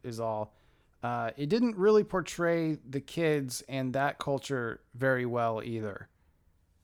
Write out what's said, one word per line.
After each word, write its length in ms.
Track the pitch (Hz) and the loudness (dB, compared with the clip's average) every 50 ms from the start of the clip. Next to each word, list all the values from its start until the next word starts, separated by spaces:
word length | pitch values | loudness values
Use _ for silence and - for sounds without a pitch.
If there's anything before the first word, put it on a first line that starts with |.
| - | -12
is 160 | 123 113 113 | -10 -6 -4
all, 340 | 113 113 110 107 107 - _ _ _ _ _ _ _ _ _ _ | -4 -2 -2 -4 -4 -6 _ _ _ _ _ _ _ _ _ _
uh, 280 | - 120 120 120 117 113 - | -6 -4 -2 -2 -4 -4 -4
it 120 | 139 147 147 | -4 -2 2
didn't 280 | 214 240 247 233 214 | 2 2 2 2 2
really 280 | 180 190 214 214 214 208 | 4 6 6 6 6 4
portray 720 | - 196 185 151 - - 170 170 170 170 165 160 156 151 151 - 120 | 4 0 -4 -4 -4 -2 0 2 2 2 2 2 0 -2 -4 -6 -6
the 120 | 131 139 | -8 -8
kids 600 | - - - 170 165 156 151 143 135 123 - - - - | -6 -6 -2 0 2 2 2 2 0 -2 -6 -10 -8 -6
and 240 | 135 135 131 127 123 | -4 -4 -2 -2 0
that 240 | 135 143 139 - - | 0 0 0 -2 -2
culture 640 | - 143 139 131 - - 139 127 117 113 - - _ _ - | -2 -2 -2 -2 -2 -2 -2 -2 -2 -4 -6 -8 _ _ -6
very 320 | 120 135 135 131 123 123 | 0 2 2 2 2 0
well 340 | 120 120 120 117 117 113 107 | 0 0 0 0 0 0 -2
either. 460 | - 120 113 110 107 104 - - - - _ _ _ _ _ _ _ _ _ _ _ _ _ _ | -4 -4 -4 -4 -4 -6 -8 -10 -12 -16 _ _ _ _ _ _ _ _ _ _ _ _ _ _